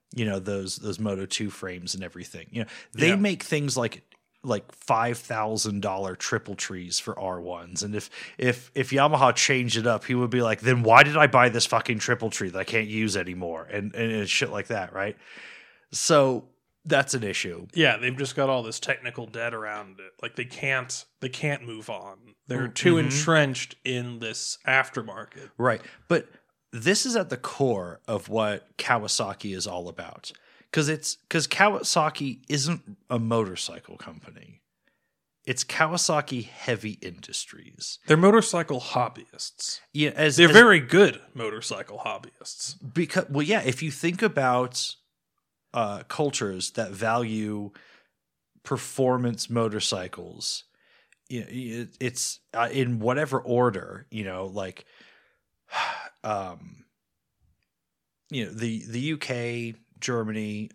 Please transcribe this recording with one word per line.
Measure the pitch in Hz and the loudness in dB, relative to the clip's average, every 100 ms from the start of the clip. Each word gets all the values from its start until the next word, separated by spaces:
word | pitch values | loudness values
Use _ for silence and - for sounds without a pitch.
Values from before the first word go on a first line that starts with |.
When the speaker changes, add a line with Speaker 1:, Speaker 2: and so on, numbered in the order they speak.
| _ 120 | _ -4
Speaker 1:
you | 110 | -2
know, | 98 | -2
those, | 98 98 95 - | -2 -4 -4 -8
those | 104 92 | -8 -4
Moto | 107 95 95 | -4 -4 -4
two | - 104 | -6 -6
frames | - 92 90 90 | -8 -12 -10 -10
and | 95 | -8
everything. | 90 87 85 85 80 | -10 -14 -16 -16 -10
You | 117 | -10
know, | 107 - - | -8 -12 -14
they | 113 160 | 2 4
Speaker 2:
Yeah. | 196 | 6
Speaker 1:
make | 202 180 | 2 -2
things | - 151 143 123 | -2 -2 0 0
like, | 117 - _ _ _ _ | -2 -4 _ _ _ _
like | 127 104 - | -4 -4 -4
five | - - 113 120 117 | -8 0 0 0 -4
thousand | - 110 110 110 110 101 | -6 -4 -2 -2 -2 -2
dollar | 98 95 95 90 | -2 -4 -6 -6
triple | - 113 - 98 | -4 -4 -4 -8
trees | - 92 90 - | -8 -8 -6 -4
for | - 98 | -4 -6
R | 95 90 | -6 -6
ones. | 87 87 87 92 | -8 -10 -10 -8
And | 104 | -6
if, | 104 - - - - | -6 -8 -14 -16 -2
if, | 127 120 - | 0 0 -4
if | 135 131 | -4 0
Yamaha | 135 147 143 131 117 | 4 4 6 4 4
changed | - 131 123 110 | 2 2 0 0
it | 117 | 2
up, | 107 - | 0 0
he | 123 | 0
would | 123 | 0
be | 123 | 2
like, | 113 107 | 2 2
"Then | 123 123 | 2 4
why | 110 120 | 10 12
did | 147 151 | 12 8
I | 143 | 6
buy | 127 123 | 8 6
this | 113 - | 4 2
fucking | 113 - 110 | 2 0 -2
triple | - 117 113 | -2 -2 -2
tree | - 95 | -4 -4
that | 92 | -4
I | |
can't | 92 113 107 | -2 -2 0
use | 107 110 95 | -2 0 -2
anymore?" | 87 90 87 80 82 | -4 -6 -8 -8 -8
And, | 101 104 | -8 -6
and | 113 113 110 98 | -4 -2 -2 -2
shit | - - | 0 -2
like | 104 - | -4 -4
that, | 107 90 | -6 -4
right? | 95 101 - - - - - - _ _ | -6 -6 -8 -18 -20 -20 -20 -20 _ _
So | - - 151 135 120 - _ _ _ 156 | -2 4 6 6 2 -6 _ _ _ 0
that's | 143 - | 2 2
an | 127 | -2
issue. | 104 90 92 85 87 | -2 -4 -6 -8 -4
Speaker 2:
Yeah, | 165 147 107 | 2 4 2
they've | 123 131 | -2 -4
just | 131 | -4
got | 151 135 | -2 0
all | 127 | 0
this | 113 - | -4 -6
technical | - 127 123 120 107 | -6 -6 -8 -12 -12
debt | 113 117 | -8 -6
around | 113 107 104 98 95 | -6 -8 -10 -12 -20
it. | 95 - | -20 -14
Like, | 117 - | -10 -10
they | 123 | -10
can't, | - 139 131 123 - - _ | -6 -4 -2 -4 -10 -14 _
they | 131 | -12
can't | - 151 139 120 | -6 -4 -4 -8
move | 110 107 | -12 -10
on. | 98 98 98 117 _ - | -12 -14 -20 -20 _ -8
They're | 123 120 | -6 -4
Speaker 1:
Mm, | - | 2
Speaker 2:
too | 180 165 | 4 4
Speaker 1:
mm-hmm. | 151 | 4
Speaker 2:
entrenched | 139 151 160 139 127 - - | 0 4 4 4 0 -8 -8
in | 127 123 120 117 | -6 -4 -6 -8
this | 113 110 - - - | -8 -8 -8 -4 2
aftermarket. | 135 131 131 110 98 107 - 101 - | 2 2 -4 -8 -12 -16 -18 -14 0
Speaker 1:
Right. | 123 110 - - - | 0 0 -4 -10 0
But | 170 - - _ _ _ | 0 0 -14 _ _ _
this | 117 127 214 262 | -2 2 2 2
is | 233 | 0
at | - | -2
the | 127 | -6
core | - - 135 101 87 - - | -6 -2 0 0 -4 -10 -6
of | 104 - | -6 -2
what | 110 107 101 - - | -2 -2 -4 -8 -6
Kawasaki | - 120 104 - 95 95 104 | 0 0 0 -2 -4 -6 -8
is | 92 98 | -6 -6
all | 90 87 | -6 -10
about. | - 85 - - - _ _ _ | -12 -16 -16 -18 -18 _ _ _
'Cause | 156 147 | -2 0
it's, | 151 - - - | -2 -6 -8 -4
'cause | 165 139 | -2 0
Kawasaki | - 208 202 - 175 156 - 139 110 - | 4 4 4 0 0 0 -2 -6 -8 -4
isn't | 147 143 165 - 202 - | -2 -2 -4 -8 -20 -6
a | 120 | -2
motorcycle | 113 117 98 87 - - - - | 0 0 0 -6 -10 -12 -18 -18
company. | - - - - - - _ _ _ _ _ _ _ _ - | -18 -18 -20 -20 -20 -20 _ _ _ _ _ _ _ _ -6
It's | 123 | -6
Kawasaki | - - 160 175 - 151 143 123 107 | -4 0 0 2 0 0 -2 -6 -8
Heavy | - - 117 110 - | -8 -4 -4 -4 -10
Industries. | 92 87 - - - - - - - - - | -14 -14 -10 -10 -10 -16 -20 -14 -14 -6 4
Speaker 2:
They're | 156 | 6
motorcycle | 190 226 - 175 160 127 | 8 6 4 -2 -4 -6
hobbyists. | - 127 113 - - - - - - - - | -2 -2 -2 -4 -18 -14 -14 -10 -10 -10 -8
Speaker 1:
Yeah, | 151 143 | -2 0
as, | - 156 135 | 2 4 8
Speaker 2:
They're | 233 | 12
Speaker 1:
as | |
Speaker 2:
very | 196 240 170 | 12 12 10
good | 127 165 175 - - | 6 6 6 4 -10
motorcycle | 127 110 107 - 101 - 104 110 | -8 -8 -6 -8 -8 -10 -10 -8
hobbyists. | 101 - - - - - - | -10 -12 -18 -16 -12 -12 -12
Speaker 1:
Becau-, | 120 165 165 185 180 | -6 -2 0 -2 -2
well, | 139 | -2
yeah, | 151 208 | 2 2
if | 131 127 | 0 -2
you | 160 | -6
think | - 165 180 | -4 -4 0
about, | 214 147 127 123 127 - - - _ _ _ _ _ _ _ | 0 2 2 2 0 -4 -6 -8 _ _ _ _ _ _ _
uh, | 120 107 101 | -4 -4 -6
cultures | - - 147 - 104 92 - | -8 -4 -4 -2 -4 -6 -6
that | - 101 | -4 -6
value | 95 110 117 117 110 107 104 101 - - _ _ _ _ _ _ _ | -4 0 0 -2 -4 -4 -6 -8 -14 -20 _ _ _ _ _ _ _
performance | - 131 - - 127 127 123 110 - | -6 -6 -4 0 2 2 0 -4 -4
motorcycles, | 117 113 104 - 95 92 - 87 85 - - - _ _ _ _ _ - | -2 0 -2 -4 -4 -6 -12 -16 -10 -8 -8 -12 _ _ _ _ _ -12
you | 123 | -12
know, | - | -10
it, | 123 123 113 113 - | -10 -10 -10 -12 -8
it's, | 123 - - - _ | -6 -4 -6 -8 _
uh, | 117 117 | -2 0
in | 135 123 117 | 0 0 0
whatever | 113 135 147 131 | 0 0 0 -2
order, | 127 120 123 95 90 98 - | 0 4 4 2 -6 -14 -12
you | 110 95 | -10 -8
know, | 92 95 | -8 -8
like, | 101 95 - - - - _ _ _ _ _ _ | -6 -8 -10 -20 -20 -20 _ _ _ _ _ _
<sighs> | - - - - - | -6 -6 -8 -14 -12
um, | 110 104 92 85 - - _ _ _ _ _ _ _ _ _ _ _ _ _ _ _ | -6 -6 -6 -12 -20 -20 _ _ _ _ _ _ _ _ _ _ _ _ _ _ _
you | 127 95 | -8 -8
know, | |
the, | 110 117 110 110 | -6 -6 -6 -8
the | 117 | -6
U | 147 151 | -6 -6
K, | - 120 120 120 117 110 _ _ | -6 -6 -6 -6 -8 -12 _ _
Germany, | - 120 110 107 107 104 107 | -4 -4 -4 -6 -6 -8 -10